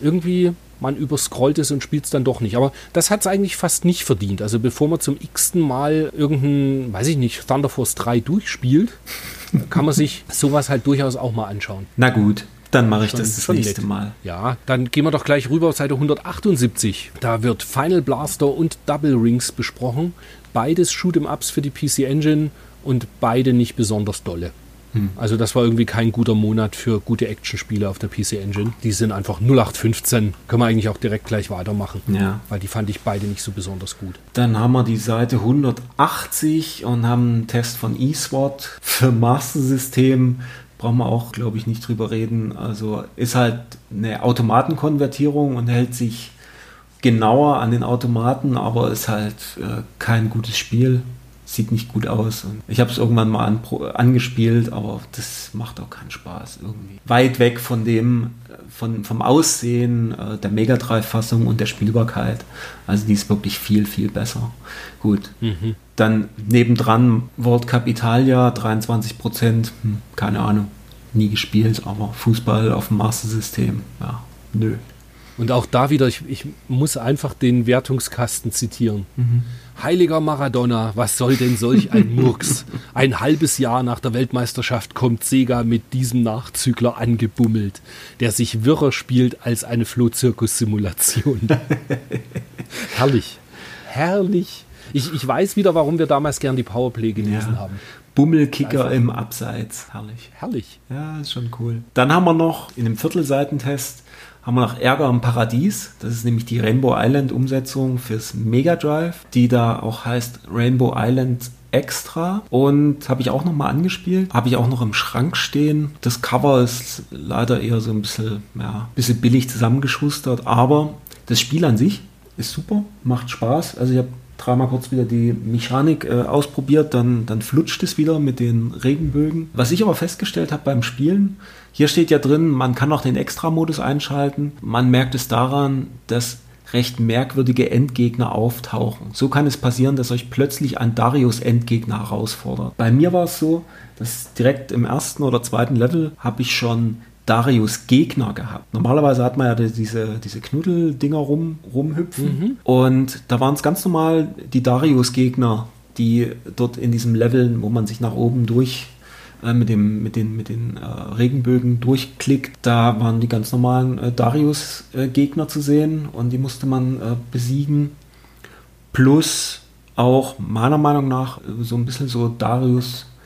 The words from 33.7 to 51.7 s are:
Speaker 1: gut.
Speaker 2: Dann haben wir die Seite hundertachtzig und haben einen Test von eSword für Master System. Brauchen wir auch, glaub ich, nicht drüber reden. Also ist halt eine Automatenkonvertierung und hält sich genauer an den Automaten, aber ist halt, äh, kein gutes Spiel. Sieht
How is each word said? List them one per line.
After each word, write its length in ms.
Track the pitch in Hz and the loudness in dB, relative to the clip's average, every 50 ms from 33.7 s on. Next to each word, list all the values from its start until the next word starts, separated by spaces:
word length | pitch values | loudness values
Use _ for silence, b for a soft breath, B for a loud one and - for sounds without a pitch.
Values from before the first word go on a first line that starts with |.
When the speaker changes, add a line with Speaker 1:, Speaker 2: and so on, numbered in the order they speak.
| 98 92 98 - - - | -8 -10 -10 -10 -12 -12
Speaker 1:
gut. 180 | 98 92 90 - - - | -12 -12 -14 -14 -14 -6
Speaker 2:
Dann 260 | - 123 123 120 113 107 | -2 0 2 2 2 2
haben 140 | 113 123 | 4 4
wir 100 | 127 127 117 | 4 4 4
die 120 | 110 113 | 2 0
Seite 460 | 113 110 117 113 113 123 123 131 110 | -2 0 0 0 0 0 2 0 0
hundertachtzig 1400 | 104 117 131 147 139 127 120 - - - - - 147 165 - - - - - - 156 156 156 160 156 - - - - | 2 2 2 4 2 0 0 -4 -8 -6 0 0 0 0 0 -4 -8 -8 -6 -2 0 0 0 0 -2 -4 -8 -8 -4
und 220 | 117 120 117 113 | -2 -2 0 2
haben 160 | 117 123 123 123 120 117 | 2 2 2 2 2 2
einen 120 | 117 113 | 0 -2
Test 300 | - - 120 113 - - | -2 -2 -2 -2 -4 -6
von 240 | - - 110 117 - | -6 -6 -4 -2 -2
eSword 680 | 127 139 151 - - - 135 135 139 139 135 - - - - - | -2 -2 -2 -2 -4 -4 -2 0 0 -2 -2 -6 -14 -16 -16 -10
für 320 | - - - - 123 127 | -6 -4 0 2 4 4
Master 480 | 117 113 117 117 127 147 - - - 151 | 4 4 4 4 2 2 -2 -4 -2 0
System. 800 | 131 127 135 127 - - - 127 127 131 135 127 127 127 123 B B B B B B B - - | 0 2 0 0 -2 -2 2 4 4 4 6 4 4 2 2 B B B B B B B -12 -6
Brauchen 200 | - 117 117 123 | -2 0 0 2
wir 80 | 117 | 2
auch, 260 | 117 117 117 117 - | 0 0 -2 -4 -6
glaub 240 | - 107 120 113 104 | -8 -6 -4 -4 -4
ich, 100 | 107 107 | -4 -4
nicht 200 | 117 113 113 - - | -4 -6 -6 -4 -6
drüber 220 | 113 107 113 107 | -4 -4 -4 -4
reden. 420 | 117 110 110 110 117 113 110 107 - | -2 -4 -2 -2 -2 -2 -4 -4 -6
Also 480 | - - - 104 104 110 107 107 104 98 - - | -8 -8 -8 -6 -6 -4 -4 -6 -6 -8 -10 -6
ist 180 | - 127 120 - | -6 -4 0 2
halt 260 | 127 120 117 117 - - - - - - - | 2 2 2 0 -2 -8 -14 -20 -20 -16 -10
eine 320 | 113 101 110 113 107 - | -6 -4 -4 -4 -4 -2
Automatenkonvertierung 1300 | - 123 120 120 117 110 113 127 135 - 160 - 147 156 151 139 143 135 - - 143 147 143 147 147 139 127 | 0 0 2 2 2 4 4 2 2 2 -2 -2 0 0 2 2 0 0 0 0 0 2 2 2 0 0 0
und 120 | 120 120 120 | -2 0 0
hält 260 | 120 120 123 120 123 | 2 2 0 0 -2
sich 360 | - 123 110 - - - - - B B B B B B B B B B B _ - | -4 -4 -4 -4 -8 -14 -18 -20 B B B B B B B B B B B _ 0
genauer 560 | - 127 113 113 110 110 117 139 147 147 139 123 | 2 2 4 4 4 4 6 6 6 4 4 2
an 120 | 120 113 | 2 0
den 120 | 120 120 | 0 0
Automaten, 720 | 120 117 123 123 - 120 117 113 117 123 139 131 - 139 123 | 0 0 0 0 0 0 0 0 2 0 0 0 0 -2 0
aber 340 | 120 101 107 113 117 120 - | 0 -2 0 0 0 0 0
ist 180 | - 120 - - | -2 -4 -4 -2
halt, 260 | 110 104 107 107 113 - - - - - | -2 -2 -2 -4 -8 -10 -14 -14 -12 -10
äh, 240 | 78 107 113 113 113 - - - | -8 -6 -6 -8 -8 -10 -12 -6
kein 320 | - 113 117 113 110 110 | -2 0 2 2 2 0
gutes 260 | 113 113 110 - - | -2 -4 -4 -4 -4
Spiel. 460 | - - - 113 117 127 131 127 127 127 - - - - - - - - | -6 -4 0 2 2 4 4 4 2 0 -4 -12 -16 -20 -20 -20 -20 -16
Sieht 240 | - - - 101 - | -8 -4 -4 -2 0